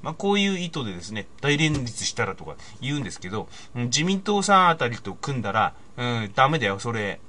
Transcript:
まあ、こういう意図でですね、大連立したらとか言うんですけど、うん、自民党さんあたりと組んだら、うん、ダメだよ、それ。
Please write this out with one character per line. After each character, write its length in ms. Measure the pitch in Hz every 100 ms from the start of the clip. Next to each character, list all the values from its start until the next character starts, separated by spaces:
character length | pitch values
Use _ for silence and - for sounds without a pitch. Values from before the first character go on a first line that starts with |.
ま 80 | 147
あ、 40 |
こ 180 | 160 196
う 80 | 202
い 80 | 196
う 60 | 185
意 120 | 175
図 140 | 160
で 80 | 113
で 80 | 87
す 120 | 87
ね、 160 | 107 98 -
大 160 | 139 147
連 160 | 156
立 320 | 147 120 -
し 80 | -
た 140 | - 104
ら 80 |
と 100 | 95
か 120 | 78 76 - -
言 160 | 123 147
う 20 |
ん 60 |
で 60 | 107
す 80 | -
け 100 | 92
ど、 180 | 101 85 - - 120
う 60 |
ん、 20 |
自 180 | 123 135
民 180 | 170 196
党 220 | 202 208
さ 160 | 196 196
ん 100 | 180
あ 60 |
た 140 | 165 123
り 100 | 110
と 160 | 101
組 240 | - - 135
ん 40 |
だ 100 | 101
ら、 220 | 107 101 - - -
う 80 |
ん、 280 | 123 117 107
ダ 140 | 104 135
メ 100 | 156
だ 80 | 104
よ、 140 | 98
そ 100 | 120
れ。 300 | 113 101 87